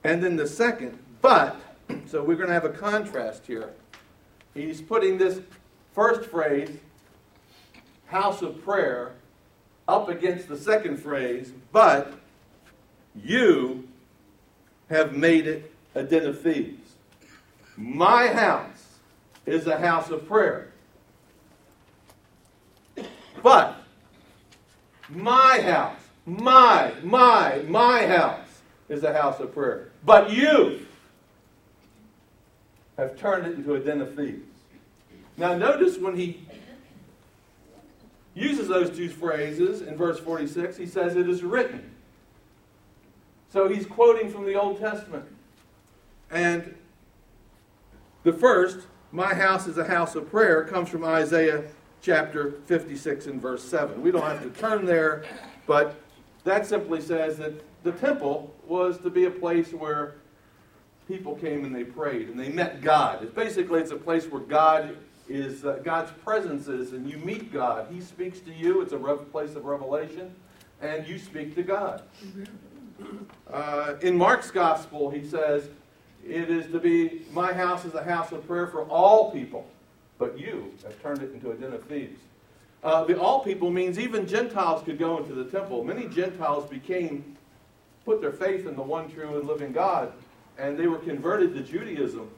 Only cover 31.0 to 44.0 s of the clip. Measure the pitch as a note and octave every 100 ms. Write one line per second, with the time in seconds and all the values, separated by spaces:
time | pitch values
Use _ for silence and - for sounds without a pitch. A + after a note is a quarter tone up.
31 | _ _ _ _ _ _ _ _ _ _
32 | _ _ _ _ _ _ _ _ _ -
33 | C3 - G3+ F#3 E3+ D3+ C#3+ C#3 C3+ D3
34 | C3 C#3+ C#3+ - - - _ - _ _
35 | _ - - - F3 F3 A#3 D4 B3+ -
36 | F#3+ F3+ F3 E3+ - - - - - -
37 | - _ _ _ _ _ _ - - _
38 | - _ _ F3+ C#4 C#4 F#3 F#3 E3+ F3
39 | F3 - E3+ D3+ D3 D3+ F#3 G#3+ D3+ D3+
40 | E3+ D#3+ E3 D#3+ C#3+ F3 F3 - F3 F#3+
41 | F3 F3 F3 F3+ F3 B3 - - - -
42 | _ _ _ _ _ _ _ _ _ _
43 | _ _ _ _ _ G3 G3 G#3 - -